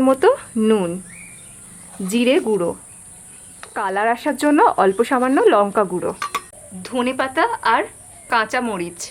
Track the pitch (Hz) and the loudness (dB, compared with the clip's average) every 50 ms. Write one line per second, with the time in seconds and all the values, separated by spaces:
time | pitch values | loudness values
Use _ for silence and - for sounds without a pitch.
0 | 262 269 269 262 359 453 554 - - - - 226 214 220 220 202 180 170 175 190 | 4 2 2 4 4 2 2 2 -4 -8 -4 0 2 2 2 2 0 -2 -6 -8
1 | 175 - - - - - - - - - - - - - - - - - - - | -12 -16 -20 -20 -20 -20 -20 -20 -20 -20 -20 -20 -20 -20 -20 -20 -20 -18 -12 -10
2 | 196 185 220 240 240 247 277 339 240 220 214 185 170 170 165 - - - - - | -6 -4 -2 0 2 2 2 2 2 0 -2 0 -2 -4 -6 -8 -14 -20 -20 -20
3 | - - - - - - - - - - - - - - - 240 208 190 190 202 | -20 -20 -20 -20 -20 -20 -20 -20 -20 -20 -20 -20 -20 -12 -8 -6 -6 -4 -2 -2
4 | 214 233 240 233 - 302 - - 294 294 294 320 466 - - - 196 196 190 214 | 0 0 -2 -2 -2 -4 -2 0 2 2 4 6 4 4 4 4 2 2 2 0
5 | 240 - 277 247 254 254 277 349 480 403 247 202 202 202 190 226 202 175 180 170 | 0 0 0 0 0 2 2 2 4 4 4 4 2 2 0 0 0 0 -2 -4
6 | 170 180 185 - - - - - - - - - - - 196 185 185 - 240 254 | -4 -6 -6 -8 -8 -8 -8 -10 -12 -14 -20 -20 -20 -18 -16 -16 -12 -6 -4 -4
7 | 240 254 262 269 269 262 262 311 370 466 466 - - 226 233 285 427 - - - | -2 -2 -2 -4 -4 -2 0 0 0 0 -2 -2 0 0 2 0 0 -4 -10 -18
8 | - - - - - - 247 226 220 220 262 254 247 226 202 175 170 170 170 - | -20 -20 -20 -20 -6 -2 0 0 0 0 -2 -4 -4 -4 -4 -6 -6 -8 -10 -12
9 | - - | -14 -14